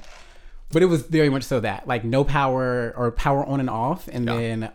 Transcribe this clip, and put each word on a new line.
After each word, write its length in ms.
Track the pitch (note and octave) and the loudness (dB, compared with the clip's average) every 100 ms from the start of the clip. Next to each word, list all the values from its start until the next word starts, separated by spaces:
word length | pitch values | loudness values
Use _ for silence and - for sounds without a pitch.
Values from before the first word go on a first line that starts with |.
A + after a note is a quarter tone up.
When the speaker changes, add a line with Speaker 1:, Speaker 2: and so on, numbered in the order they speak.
| - - - - - - - | -14 -18 -20 -20 -18 -16 -2
Speaker 1:
But 100 | D#3+ | 2
it 60 | F3+ | 4
was 160 | D#3+ | 2
very 260 | - D#3+ D3 | 2 2 4
much 140 | C3+ | 2
so 160 | - C3 | 0 0
that, 280 | G#2+ G2 - | 0 -4 -4
like, 160 | A#2+ | -2
no 200 | A2+ C3+ | 2 2
power 680 | C#3 C#3+ C3+ B2+ B2+ B2 A#2 - | 4 4 2 2 0 0 -2 0
or 140 | A#2+ | -2
power 340 | A#2 D3 C#3 C#3+ | 0 0 0 0
on 140 | C3+ | 0
and 100 | B2+ | 0
off, 380 | A2 B2+ F3+ - | -2 -2 -2 -6
and 140 | B2 A#2 | -4 -2
Speaker 2:
Yeah. 120 | A#2 | -2
Speaker 1:
then 320 | A#2 A2+ A2 | -2 -4 -6